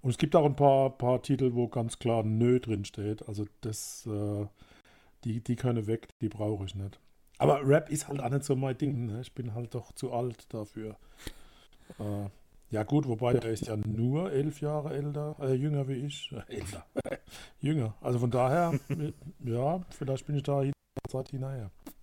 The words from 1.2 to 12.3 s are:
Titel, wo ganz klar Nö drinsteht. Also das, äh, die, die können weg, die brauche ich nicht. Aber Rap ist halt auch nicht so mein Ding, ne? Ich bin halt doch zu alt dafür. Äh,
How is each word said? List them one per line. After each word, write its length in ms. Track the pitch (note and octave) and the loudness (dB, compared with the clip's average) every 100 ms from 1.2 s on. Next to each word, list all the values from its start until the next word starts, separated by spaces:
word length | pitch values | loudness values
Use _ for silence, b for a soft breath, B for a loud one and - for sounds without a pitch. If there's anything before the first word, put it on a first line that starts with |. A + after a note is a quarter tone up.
Titel, 320 | - C3+ C3 | 2 2 2
wo 140 | A#2+ A#2+ | 2 0
ganz 300 | A#2+ A2+ - | 0 -4 -2
klar 240 | A#2+ A#2 | 2 2
Nö 380 | G#2+ A2 A#2+ B2+ | 2 4 6 6
drinsteht. 680 | A#2+ G#2 G2+ - G2+ G#2+ - | 4 -4 -4 -6 -4 -4 -6
Also 160 | G#2 G#2 - | -6 -6 -6
das, 460 | A#2 G#2+ - - A#2 | -8 -8 -10 -10 -6
äh, 400 | G#2 G#2 G#2 G#2 b b b b b b _ | -4 -2 -2 -4 b b b b b b _
die, 160 | A#2 A2+ | -4 -4
die 160 | - A#2+ | -2 0
können 300 | B2+ A#2 G#2 | 2 0 0
weg, 220 | A2+ - _ | -4 -4 _
die 80 | G#2+ | -6
brauche 360 | G#2 G#2+ G#2+ | -2 -2 -2
ich 100 | F#2+ | -4
nicht. 240 | F#2+ G2 - _ _ _ - | -6 -8 -10 _ _ _ 2
Aber 280 | C#3+ C#3+ C3+ | 4 4 6
Rap 240 | D3+ - | 6 4
ist 180 | D3 - | -4 -4
halt 120 | C#3+ | -4
auch 100 | B2 | 0
nicht 140 | C#3 | -2
so 120 | C#3+ C3 | 2 0
mein 220 | C3+ B2 | 2 0
Ding, 280 | C#3+ B2+ A#2+ | 0 0 -2
ne? 140 | G#2+ | -6
Ich 140 | B2+ | -8
bin 200 | - A#2 | -8 -6
halt 200 | A2 A#2 | -6 -6
doch 180 | B2 - | -8 -10
zu 200 | - B2+ | -10 -4
alt 340 | A#2+ B2 A#2 - | -2 -2 -6 -10
dafür. 420 | A2+ G#2 - G#2+ G#2+ B B B B B B B B B - | -8 -8 -10 -10 -12 B B B B B B B B B -10
Äh, 320 | G#2+ G2+ G2+ | -6 -6 -8